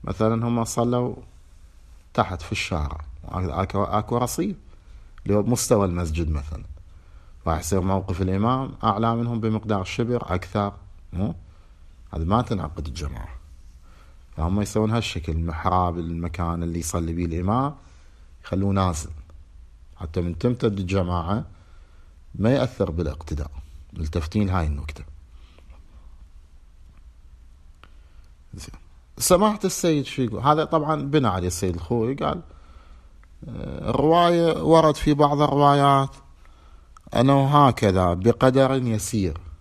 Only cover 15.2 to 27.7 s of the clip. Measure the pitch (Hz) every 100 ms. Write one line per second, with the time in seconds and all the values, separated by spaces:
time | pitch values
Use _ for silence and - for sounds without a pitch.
15.2 | 80 80 82 80 92 92 90 85 82 85
16.2 | 85 82 85 85 85 85 80 90 85 85
17.2 | 85 82 90 120 139 151 - - - -
18.2 | - - - 95 98 98 92 82 - -
19.2 | - - - - - - - - 85 92
20.2 | 87 87 123 120 117 98 90 98 90 87
21.2 | 82 107 - - - - - - - -
22.2 | - - 107 135 123 - 90 80 80 71
23.2 | - 73 71 - - - - - 78 87
24.2 | 78 104 101 92 80 71 73 - - -
25.2 | - - - - - - - - - -
26.2 | - - - - - - - - - -
27.2 | - - - - -